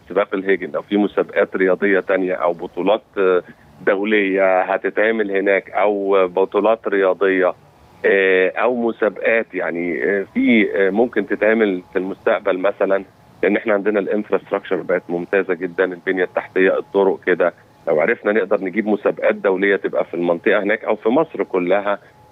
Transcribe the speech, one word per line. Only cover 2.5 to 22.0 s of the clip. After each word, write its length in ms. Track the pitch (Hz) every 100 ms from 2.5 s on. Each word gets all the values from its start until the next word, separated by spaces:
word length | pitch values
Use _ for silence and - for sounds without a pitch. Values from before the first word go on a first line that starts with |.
بطولات، 480 | 85 92 90 92 110 - 104
آه، 260 | 92 90 - - - - 113
دولية 760 | 98 104 104 98 95 95 92
هتتعمل 680 | 92 95 95 104 107 113 101
هناك 380 | 98 98 95 -
أو 580 | - 101 101 98 98 92
بطولات 600 | 90 95 104 107 113 104
رياضية، 680 | 98 95 90 95 92 90 - _ _ - - -
آه، 440 | 98 95 92 92
أو 260 | - 113 123
مسابقات، 680 | 117 110 107 95 123 113 107
يعني، 500 | 90 85 85 87 71
آه، 220 | 76 101 95
في، 340 | - 131 113 95 85
آه، 140 | 95
ممكن 380 | 101 123 110 98
تتعمل 540 | 98 104 110 104 92 -
في 60 | 95
المستقبل 580 | 95 92 117 98 101 92
مثلا، 460 | 95 - 98 95 95 _ _ -
لأن 140 | 92 104
إحنا 160 | 113
عندنا 260 | 101 101 104
الانفراستراكشر 760 | 95 104 107 95 - - - 87
بقت 280 | 80 90 -
ممتازة 440 | 87 87 98 92
جدا، 300 | 85 90 85
البنية 400 | 92 87 95 92
التحتية، 540 | 90 - - 92 95 73
الطرق 420 | - 98 98 82 -
كده. 280 | 87 87 - _ _ -
لو 120 | 78
عرفنا 320 | - 117 104
نقدر 300 | 107 95 101
نجيب 260 | 95 101 107
مسابقات 480 | - 98 87 - 107
دولية 400 | 98 92 101 95
تبقى 300 | 92 - 92
في 80 |
المنطقة 500 | 82 87 85 - 101
هناك 200 | 101 107 98
أو 100 | 110
في 140 | 113
مصر 340 | 139 - 98
كلها 560 | 98 92 87 101 101 101